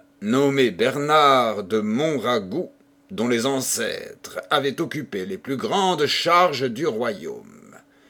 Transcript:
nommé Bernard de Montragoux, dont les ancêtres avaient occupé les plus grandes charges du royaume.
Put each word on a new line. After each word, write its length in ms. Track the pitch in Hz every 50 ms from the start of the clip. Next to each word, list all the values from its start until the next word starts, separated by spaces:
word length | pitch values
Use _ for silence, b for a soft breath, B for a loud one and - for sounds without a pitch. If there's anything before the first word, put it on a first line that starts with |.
| - _ _ _
nommé 520 | 101 104 117 135 143 139 139 135 131 117
Bernard 920 | 95 82 110 127 - 143 143 147 - 156 151 143 135 131 120 113 107 101 104
de 160 | 87 110 110
Montragoux, 920 | 107 107 107 120 151 165 156 131 104 120 123 117 98 92 101 160 180 - - _ _ _ _ _ _ _
dont 200 | 98 95 110 123
les 160 | 123 117 113
ancêtres 960 | 135 139 135 123 - - 120 113 101 - - - - - - - - - - - -
avaient 320 | 151 143 135 143 120 -
occupé 440 | 165 151 - 151 135 - - 98 92
les 120 | 95 98 92
plus 180 | - - 139
grandes 520 | 123 104 110 156 196 196 185 180 147 147 131
charges 640 | - - - 165 170 175 180 180 147 123 131 127
du 160 | 113 107 160 156
royaume. 880 | 104 107 120 117 107 95 82 80 62 58 53 - - - - - - - - b b b b b